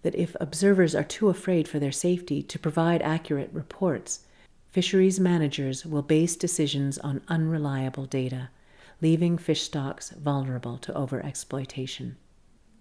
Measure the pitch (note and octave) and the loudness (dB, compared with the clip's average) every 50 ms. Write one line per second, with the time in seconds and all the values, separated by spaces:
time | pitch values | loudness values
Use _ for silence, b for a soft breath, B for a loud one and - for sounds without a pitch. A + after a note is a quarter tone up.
0 | - E3+ - - F3 - - - F3+ C#3+ D#3+ - G3 G3+ G3 F#3 F3+ D#3 D3+ D3 | -4 -2 0 0 -2 -2 -2 -6 -6 -6 -2 2 4 6 6 6 6 4 4 0
1 | D3 - - - A3 G3+ F3+ - - F#3+ F3+ E3 D3+ - - D3 D3 C#3 C3 - | 0 -2 -2 2 2 2 2 2 0 2 2 2 2 0 -2 -2 -2 0 -2 0
2 | - F3 F3+ F3 F3+ - D3 C#3+ C#3 - - - - D#3 - E3 E3 E3+ E3+ D#3+ | 2 2 2 0 0 -2 -4 -4 -4 -6 -10 -4 -4 -2 0 2 2 4 2 2
3 | - D3+ D#3+ E3 D#3+ - D3+ C#3 - - - D#3+ C#3+ - - - G3 F3 C3+ - | 2 0 0 -2 -2 -2 -2 -2 -2 -4 -8 -10 -10 -10 -6 -2 0 0 0 -2
4 | - - - - b b b b b b b _ _ _ - F#3 F3 - - F#3+ | -4 -8 -10 -10 b b b b b b b _ _ _ -2 -2 0 2 4 6
5 | F#3 F#3+ F#3 F#3+ F#3 F3+ F3 E3 D#3 C#3+ - - C#3 C3 C3 C3 - E3 D3+ D3 | 6 6 6 4 4 4 4 4 2 2 0 -2 -2 -2 -4 -6 -6 -4 -4 -4
6 | C#3 - D#3+ D#3 E3 E3+ - - - F3 - - D3+ C#3+ C#3+ C#3 C#3 C#3 C3+ - | 2 4 4 4 4 2 0 -2 -2 -2 0 0 0 0 0 0 -2 -2 -2 -4
7 | - D3 C3+ C3+ - - E3 D#3+ D#3+ D#3+ E3 D#3 D3 C#3+ C#3 C3+ C3 C3 B2+ C#3 | -4 -4 -4 -4 -2 -2 0 0 2 2 0 0 0 -2 -2 -2 -2 -4 -4 -6
8 | C3+ B2+ - C3+ C3 B2+ C3 B2+ B2+ - b b b b b b b b b b | -8 -4 -2 -2 -2 -2 -4 -6 -8 -10 b b b b b b b b b b
9 | E3 D#3+ E3 D#3+ F3 E3+ E3+ E3 - - D3+ - - - - D3 C3+ C3+ - - | 2 4 4 4 4 2 2 0 0 0 0 0 -2 -4 -4 -4 -4 -4 -6 -10
10 | - - - - D3 D3 C#3 C#3 C3+ C3+ B2+ B2 - A#2+ B2 C3 - - - C#3+ | -12 -16 -14 -6 -2 -2 0 0 -2 -2 -4 -6 -6 -8 -8 -8 -10 -8 -6 -6
11 | C#3 B2 C3+ A#2 - D3 C3+ - - - - C#3 C3 - - C#3 C3 C3 - - | -4 -4 -4 -6 -6 -8 -8 -10 -10 -8 -8 -8 -8 -8 -8 -8 -8 -8 -8 -10
12 | B2 A#2+ B2 - _ _ _ _ _ _ _ _ _ _ _ _ | -10 -12 -12 -14 _ _ _ _ _ _ _ _ _ _ _ _